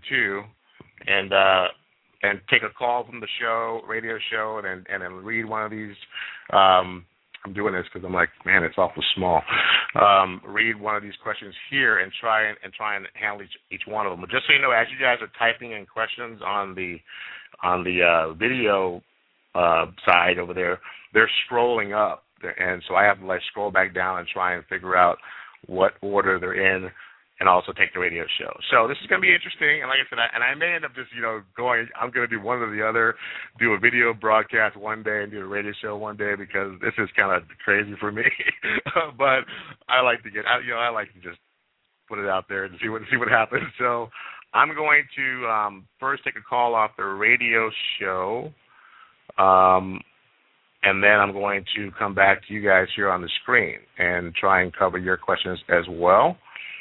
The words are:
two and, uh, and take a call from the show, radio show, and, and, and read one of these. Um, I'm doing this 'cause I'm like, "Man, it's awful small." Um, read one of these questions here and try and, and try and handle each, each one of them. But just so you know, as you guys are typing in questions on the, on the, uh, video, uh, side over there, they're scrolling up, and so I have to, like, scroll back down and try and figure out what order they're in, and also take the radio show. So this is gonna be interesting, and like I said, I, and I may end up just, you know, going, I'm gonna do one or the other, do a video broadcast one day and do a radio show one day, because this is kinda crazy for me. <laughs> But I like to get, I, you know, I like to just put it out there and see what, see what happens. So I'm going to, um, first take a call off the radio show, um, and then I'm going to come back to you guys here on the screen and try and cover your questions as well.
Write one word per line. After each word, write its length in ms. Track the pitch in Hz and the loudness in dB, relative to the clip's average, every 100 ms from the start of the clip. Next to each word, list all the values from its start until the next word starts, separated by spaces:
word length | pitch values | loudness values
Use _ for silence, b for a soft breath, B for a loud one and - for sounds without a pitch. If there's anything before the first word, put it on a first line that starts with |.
| - | -4
two 320 | 135 107 98 107 _ b b b _ - | -2 0 -2 -8 _ b b b _ -2
and, 240 | 98 98 | -2 2
uh, 360 | 98 95 95 90 - _ _ _ _ 101 | 4 6 4 2 -4 _ _ _ _ -2
and 140 | 101 98 | -2 0
take 140 | 123 | 0
a 100 | 110 | 0
call 320 | - 123 120 117 | -4 -2 -2 -4
from 140 | 120 | -12
the 80 | 107 - | -12 -6
show, 400 | 120 113 113 113 - | -4 -2 -4 -6 -8
radio 320 | 113 113 110 - | -8 -6 -8 -6
show, 300 | 110 110 110 | -6 -6 -6
and, 240 | 98 92 92 | -8 -10 -8
and, 160 | 95 | -8
and 220 | 90 92 98 | -8 -12 -8
read 180 | 113 | -6
one 220 | 110 110 107 | -6 -6 -6
of 60 | |
these. 220 | 110 107 101 - B B B B | -8 -12 -16 -16 B B B B
Um, 500 | 101 95 92 92 90 90 _ _ - | 6 8 8 4 -4 -16 _ _ -18
I'm 80 | 101 | -12
doing 220 | 95 104 | -4 -4
this 120 | 92 85 | -4 -6
'cause 100 | 92 92 | -10 -4
I'm 80 | |
like, 160 | 90 85 - 90 | 0 0 -2 0
"Man, 180 | 95 | 2
it's 140 | 82 - | 2 0
awful 260 | 90 - - | -2 0 -4
small." 300 | - 90 82 - B B B B - | -2 0 0 0 B B B B 4
Um, 380 | 104 98 95 92 101 | 6 6 4 -2 -8
read 340 | 104 113 107 | -2 -2 -2
one 160 | 104 104 | -4 -4
of 80 | |
these 140 | 101 - | -6 -12
questions 320 | 110 104 101 90 - | -10 -10 -12 -18 -6
here 300 | 139 127 104 | 0 2 2
and 100 | 95 - | 0 -4
try 260 | 117 110 107 | 0 0 0
and, 100 | 104 | -4
and 80 | 95 | -14
try 240 | - 107 101 | -8 -6 -6
and 100 | 95 | -8
handle 280 | - 107 104 | -8 -8 -8
each, 160 | 95 - - | -12 -20 -16
each 120 | 95 - | -14 -8
one 200 | 107 101 | -4 -4
of 80 | |
them. 80 | 87 | -4
But 80 | 90 | -4
just 180 | 127 - | -2 2
so 60 | |
you 80 | 143 | 2
know, 100 | 139 | 4
as 160 | 113 117 | 2 0
you 80 | 131 | 0
guys 200 | 131 120 | 0 0
are 80 | 107 - | -4 -2
typing 360 | 117 113 120 | -2 -2 -6
in 120 | 107 98 | -12 -10
questions 560 | - 113 - 120 113 | -6 -6 -6 -12 -10
on 320 | 95 101 98 | -6 -4 -4
the, 220 | 92 90 85 - B B B B - | -6 -8 -10 -14 B B B B -4
on 220 | 90 90 | 0 0
the, 180 | 90 90 | 0 2
uh, 320 | 87 85 80 82 | 4 4 2 -2
video, 680 | 113 127 110 98 95 87 - _ _ _ _ | -2 0 0 2 0 -6 -14 _ _ _ _
uh, 340 | 90 85 82 82 87 - | 2 4 4 0 -2 0
side 340 | 90 87 87 | 2 2 0
over 140 | 90 | -4
there, 260 | 90 87 90 B B B | -4 -4 -4 B B B
they're 160 | 107 110 - - | 2 2 2 -2
scrolling 480 | 120 120 117 101 | 0 2 0 -2
up, 300 | 104 104 82 _ _ | 0 0 -2 _ _
and 400 | 90 - 90 90 - | -10 -4 -2 -4 0
so 80 | 92 | 4
I 80 | |
have 160 | 101 98 | 4 4
to, 60 | 95 | 0
like, 160 | 90 - | -4 -4
scroll 200 | - 104 | -6 0
back 240 | 95 95 | 2 0
down 260 | 92 92 90 | 0 -4 -4
and 80 | 87 | -6
try 260 | 98 90 87 | -4 -2 -2
and 80 | 82 | -6
figure 280 | 95 92 92 | -8 0 4
out 220 | 87 - B B B B - | 4 4 B B B B -8
what 280 | 92 95 - | 2 2 2
order 380 | 98 101 95 92 | -4 0 2 0
they're 360 | 90 95 95 95 | -2 0 0 0
in, 140 | 92 - B B B - | -4 -14 B B B 0
and 100 | 95 | 4
also 240 | 90 - | 4 2
take 180 | 95 98 | 0 0
the 60 | 90 | 0
radio 240 | 90 85 82 - | -4 -4 -6 -6
show. 140 | - - - | -8 -10 2
So 160 | 127 113 | 4 4
this 80 | 147 | 0
is 60 | - | -2
gonna 140 | 185 | 0
be 120 | 190 | 2
interesting, 480 | 175 - - 151 151 | 2 0 -2 0 0
and 80 | 131 | 0
like 80 | 135 | -2
I 80 | 131 | -2
said, 120 | 117 | -2
I, 80 | 117 | -2
and 100 | 117 | 0
I 100 | 120 | -2
may 220 | 143 170 170 | -2 -2 -4
end 100 | 151 | -6
up 80 | 127 | -10
just, 140 | 123 120 | -14 -6
you 60 | |
know, 200 | 117 110 95 - | -6 -6 -10 -6
going, 300 | 123 117 117 - | -2 -2 -2 -6
I'm 120 | 120 | -6
gonna 160 | 123 120 | -4 -4
do 120 | 113 | -4
one 200 | 101 123 | -4 -4
or 140 | 113 | -4
the 140 | 104 110 | -4 -2
other, 280 | 113 113 110 B B B - | 0 0 -2 B B B -2
do 140 | 117 | 0
a 60 | 101 | 2
video 340 | 117 120 117 | 2 2 0
broadcast 640 | 113 110 110 104 117 107 104 | 0 2 2 2 0 0 -2
one 260 | 104 110 | -10 -8
day 200 | 107 107 | -4 -4
and 80 | 104 | -4
do 100 | 104 | -8
a 40 | 95 | -8
radio 280 | 101 104 104 | -6 -6 -8
show 160 | 110 104 | -10 -8
one 180 | 107 104 | -10 -6
day, 200 | 104 101 | -4 -4
because 420 | 98 98 98 92 | -4 -4 -4 -4
this 140 | 104 110 | -4 -2
is 120 | 101 - | -2 0
kinda 260 | 98 90 80 - - | 2 2 -2 -8 0
crazy 300 | 101 104 101 | 0 0 -6
for 120 | 104 | -6
me. 120 | 107 | 0
<laughs> 920 | 113 - - - - - - 180 156 123 | 0 0 -4 -4 -4 -4 -2 -2 -2 0
But 280 | 139 131 123 B B B - | 2 2 -2 B B B 0
I 120 | 127 | 2
like 220 | 127 117 | 4 0
to 60 | 113 | -4
get, 160 | 101 107 | -6 -2
I, 140 | 123 | -2
you 120 | 123 | -2
know, 60 | 117 | -4
I 120 | 120 | -2
like 220 | 113 101 | -2 -8
to 60 | 90 | _
just 200 | 90 85 _ _ _ _ _ _ - | -18 -18 _ _ _ _ _ _ -12
put 120 | 104 | -6
it 100 | 101 | -2
out 160 | 95 95 | -2 -4
there 180 | 98 95 | -8 -8
and 120 | 87 | -6
see 80 | 113 | -6
what, 120 | 110 104 | -6 -2
see 80 | 131 | -2
what 100 | 117 | 2
happens. 380 | 117 110 131 - - | 2 2 -2 -6 -4
So 300 | 123 120 113 B B B - | -2 -2 -6 B B B -2
I'm 200 | 107 143 151 | 2 2 2
going 280 | 151 147 135 - | 2 2 2 -4
to, 300 | 135 127 120 | -6 -4 -2
um, 400 | 110 104 95 95 - | 0 -2 -6 -20 -8
first 240 | 131 139 | -6 -4
take 120 | 135 107 | -6 -8
a 100 | 104 | -4
call 280 | 120 120 113 | 0 2 2
off 160 | 107 - | 0 -2
the 60 | |
radio 640 | 98 98 107 123 120 113 110 - - - | -6 0 2 2 2 2 0 -2 -8 -6
show, 540 | 98 92 95 117 156 151 _ b b b b b b - | -4 -2 -2 -4 -8 -16 _ b b b b b b 2
um, 640 | 95 92 92 92 95 95 - _ _ _ _ _ _ _ | 6 8 8 6 2 -8 -14 _ _ _ _ _ _ _
and 200 | 98 95 | 0 4
then 160 | 101 104 | 6 6
I'm 140 | 101 | 4
going 320 | 98 101 98 90 - | 0 -2 -4 -4 -8
to 160 | 101 - | -8 -6
come 160 | 104 | -4
back 340 | 98 98 95 - | 4 4 4 -2
to 60 | |
you 80 | 104 | -2
guys 260 | 101 95 92 - | 4 4 4 0
here 140 | 101 | 0
on 120 | 90 | 0
the 80 | 85 - | -4 -8
screen 380 | - 120 90 50 _ - | 0 2 2 -6 _ -4
and 360 | 90 90 87 82 | 0 0 -4 -2
try 260 | 98 95 | 2 4
and 120 | 90 | 2
cover 260 | - 95 90 | 0 0 0
your 180 | 92 90 | -2 -2
questions 420 | - 92 95 90 - | 0 -2 -2 -8 0
as 180 | 87 85 | 0 0
well. 480 | 85 87 98 151 180 B B B B | 0 4 6 4 0 B B B B